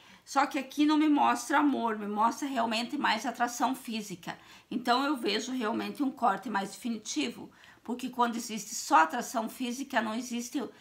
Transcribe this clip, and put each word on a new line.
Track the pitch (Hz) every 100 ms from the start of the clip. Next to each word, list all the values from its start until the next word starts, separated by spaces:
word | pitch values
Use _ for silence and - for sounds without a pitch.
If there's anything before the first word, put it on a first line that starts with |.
| - -
Só | - 277
que | 277 277
aqui | 262 -
não | 294 302
me | 311
mostra | 285 233 240 - 294
amor, | 294 233 226 214
me | 202
mostra | 208 226 240 285
realmente | 262 233 220 240 269
mais | 208 220
atração | 247 240 247 247 247 262
física. | - 220 202 175 - - - - -
Então | 214 240 247
eu | 277 269
vejo | 226 208 254
realmente | 262 214 226 202 202
um | 269
corte | - 214 196 254
mais | 202 196
definitivo, | - 240 220 - 302 247 196 - - - -
porque | - 240 254
quando | 247 233
existe | 233 233 214 -
só | - - 320
atração | 320 247 208 233 226
física, | - 247 247 - 240
não | 220 226
existe | 247 233 240 285 208 -